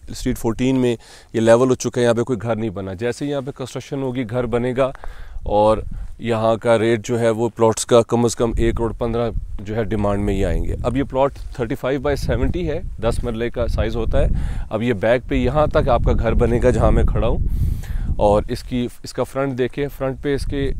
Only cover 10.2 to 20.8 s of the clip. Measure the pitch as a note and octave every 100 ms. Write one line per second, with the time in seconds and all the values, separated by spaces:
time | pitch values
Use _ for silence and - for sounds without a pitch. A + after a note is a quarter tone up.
10.2 | G#2 G2 F2+ E2 - - B2 C3 C3+ C3
11.2 | C3+ - - - A2+ C#3 B2+ C#3+ C#3+ C3+
12.2 | - A2 C3 E3+ D#3+ D#3+ - - - -
13.2 | A#2+ A2+ A#2 B2+ A2+ - G#2+ A#2 A2+ C3+
14.2 | A#2+ - - - - A2 A#2+ G2+ A2 B2+
15.2 | - C3+ B2 D3+ D3+ - - A#2 B2+ A2
16.2 | A2+ A2 A#2 A#2 B2 B2 A2+ A2 G#2+ G#2+
17.2 | A2+ D3+ - - - - - - - -
18.2 | G#2 G#2 - A#2+ - B2+ A#2+ - - -
19.2 | A#2+ C3+ C#3 B2+ B2 - C#3+ - C3+ B2+
20.2 | D3 C3+ - C#3+ C3+ -